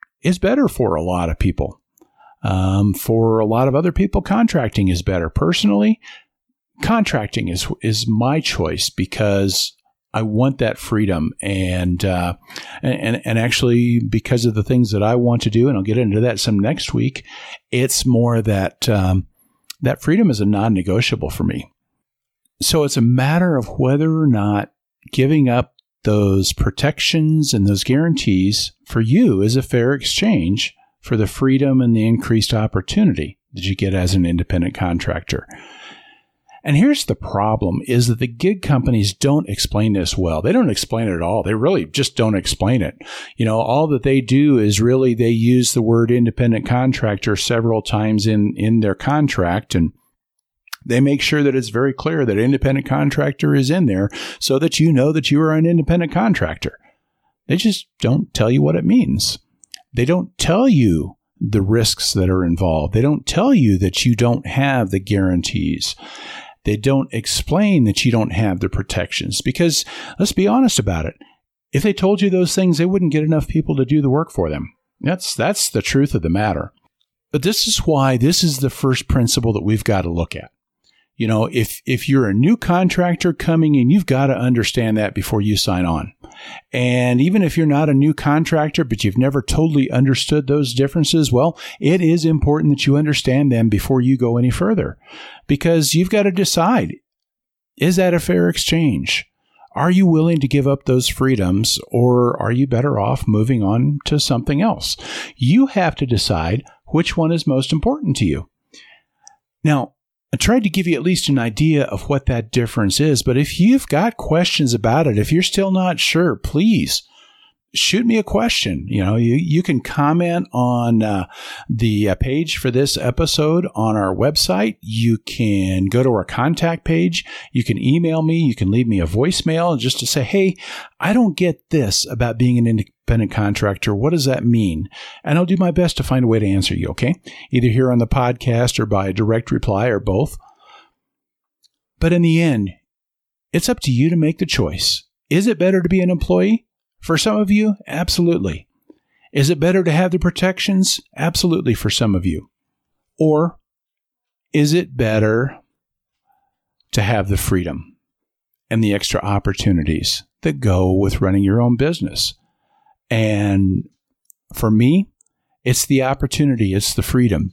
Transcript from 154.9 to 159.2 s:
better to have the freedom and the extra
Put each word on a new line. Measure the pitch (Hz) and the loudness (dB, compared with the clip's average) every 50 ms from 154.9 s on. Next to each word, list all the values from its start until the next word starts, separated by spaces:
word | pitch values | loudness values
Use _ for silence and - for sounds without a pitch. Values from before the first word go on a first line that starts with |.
| 131 | -4
better | 127 123 110 107 110 107 110 107 113 131 135 - - _ _ _ _ _ _ _ _ _ _ _ _ _ _ _ _ _ _ _ _ _ _ _ _ _ _ - | -2 -2 0 2 2 2 2 2 2 0 -2 -6 -10 _ _ _ _ _ _ _ _ _ _ _ _ _ _ _ _ _ _ _ _ _ _ _ _ _ _ -4
to | - 101 | -2 0
have | 98 120 107 95 98 | 0 0 -2 0 -2
the | 98 | -2
freedom | 95 - - - 92 87 85 71 - - - _ _ _ _ _ _ _ _ _ _ _ _ _ _ _ - | -2 -2 0 0 -2 -2 -2 -6 -10 -12 -16 _ _ _ _ _ _ _ _ _ _ _ _ _ _ _ -4
and | 113 113 110 | -2 0 0
the | 104 101 | 0 0
extra | 101 - - - - | -2 -2 -2 -4 -2